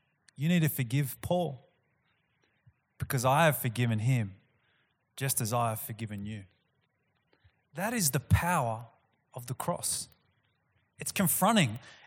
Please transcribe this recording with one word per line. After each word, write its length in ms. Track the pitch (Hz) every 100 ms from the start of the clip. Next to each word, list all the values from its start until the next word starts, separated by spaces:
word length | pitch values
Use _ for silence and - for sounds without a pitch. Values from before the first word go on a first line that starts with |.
| _ _ _
"You 140 | - 151
need 140 | 180
to 60 | 156
forgive 480 | - 120 135 139 -
Paul 440 | - 180 160 131 _ _ _ _ _ _ _ _ _ _ _ _ _ -
because 260 | - 127
I 200 | 127 139
have 140 | 165 139
forgiven 420 | 131 113 120 110
him 340 | 113 131 98 95 _ _ _ _ _ _ _ -
just 240 | 135 -
as 120 | 110
I 180 | 120 117
have 100 | 107
forgiven 460 | - 104 110 104 101
you." 180 | 107 95 _ _ _ _ _ _ _ _ _ _ _ _
That 180 | - 202
is 180 | 240 156
the 100 | 135
power 680 | - - 170 175 120 113 120 _ _ _ _
of 120 | - 123
the 80 |
cross. 540 | 131 - 175 - - - _ _ _ _ _ _ _ _ -
It's 140 | -
confronting. 680 | - 190 - 190 226 127 107 - -